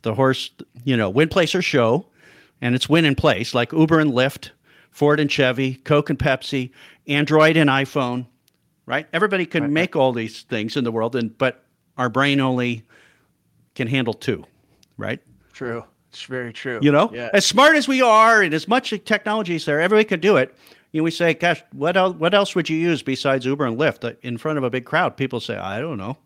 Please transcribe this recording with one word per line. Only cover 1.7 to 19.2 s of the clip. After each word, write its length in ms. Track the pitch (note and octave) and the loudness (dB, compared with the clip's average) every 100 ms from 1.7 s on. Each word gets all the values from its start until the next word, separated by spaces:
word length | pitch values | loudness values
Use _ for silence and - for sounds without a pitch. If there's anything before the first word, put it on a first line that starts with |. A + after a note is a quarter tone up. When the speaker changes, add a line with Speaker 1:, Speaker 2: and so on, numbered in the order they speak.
| C#3+ A2+ C3+ - _ - - _ _ | 0 2 0 -4 _ -20 -20 _ _
Speaker 1:
and 120 | A#2+ | -4
it's 160 | B2+ - | -4 2
win 160 | D#3+ D#3 | 2 2
and 100 | C3+ | 2
place, 380 | D#3 G2 B2 | 2 0 -2
like 180 | B2 A#2+ | -2 0
Uber 280 | D#3+ D#3 D#3+ | 2 4 4
and 120 | D3+ | 2
Lyft, 380 | A#2+ C3 - - _ _ _ _ | 2 0 -2 -18 _ _ _ _
Ford 280 | - D3 D3 | 0 2 2
and 140 | D3 | 0
Chevy, 440 | - C3 B2 C3 B2+ | 2 0 0 -4 -6
Coke 340 | - D3 C#3+ | 0 0 2
and 80 | C#3 | -2
Pepsi, 520 | C#3+ C3 - C3+ B2 _ - _ - | 0 -2 -2 -6 -6 _ -20 _ -4
Android 500 | D3 D3 D#3 D#3 D#3+ | -2 2 4 6 6
and 140 | D3 | 4
iPhone, 560 | C3+ C3+ D3 B2 B2 B2 _ _ _ _ _ | 2 0 -4 -4 -6 -8 _ _ _ _ _
right? 220 | - C3 D3+ | -6 -6 -4
Everybody 320 | E3 G#3 F#3+ E3+ | -2 0 0 -2
can 160 | E3+ | -2
Speaker 2:
Right, 60 | C#3+ | 0
right. 40 | |
Speaker 1:
make 240 | D3+ F3+ D#3+ | 0 0 2
all 160 | C3 | 0
these 300 | A#2+ A2 - | 0 -6 -10
things 340 | - A2+ A2 D3 | -8 -6 -4 -4
in 80 | |
the 80 | A#2+ | -2
world, 240 | A2+ A2+ B2+ | -2 -2 -2
and, 220 | A2+ - | -6 -2
but 260 | C3 - _ _ _ - | -4 -4 _ _ _ -4
our 140 | B2+ | -2
brain 280 | A#2 C#3 C#3 | 0 2 2
only 440 | C3 B2 B2 A2+ _ _ _ _ _ _ _ _ _ | 0 0 -2 -6 _ _ _ _ _ _ _ _ _
can 120 | - A#2+ | -8 -4
handle 260 | C3+ A#2 | -2 -2
two, 320 | G#2+ - F#2 - _ _ _ _ - | -4 -4 -6 -8 _ _ _ _ -12
right? 220 | G#2 A#2 _ _ _ | -10 -10 _ _ _
Speaker 2:
True. 300 | - B2 A#2 - _ _ | -12 -10 -10 -14 _ _
It's 140 | - | -20
very 280 | - B2+ A#2+ | -12 -10 -10
true. 280 | A2 C3+ A#2 | -10 -8 2
Speaker 1:
You 100 | C#3+ | 4
know, 180 | D3 A3+ | 4 2
Speaker 2:
Yeah. 160 | A2+ A#2+ | -2 -2
Speaker 1:
as 140 | G3+ - | 0 2
smart 300 | A3 C#4+ D#4 | 4 6 4
as 120 | C4+ | 2
we 140 | C4 | 2
are 400 | B3+ G#3+ A3+ A3 | 4 6 6 6
and 100 | F3+ | 2
as 160 | D3+ F#3+ | -2 0
much 240 | A#3+ B3+ G#3 - | -2 -2 -10 -4
technology 480 | G#3 | -4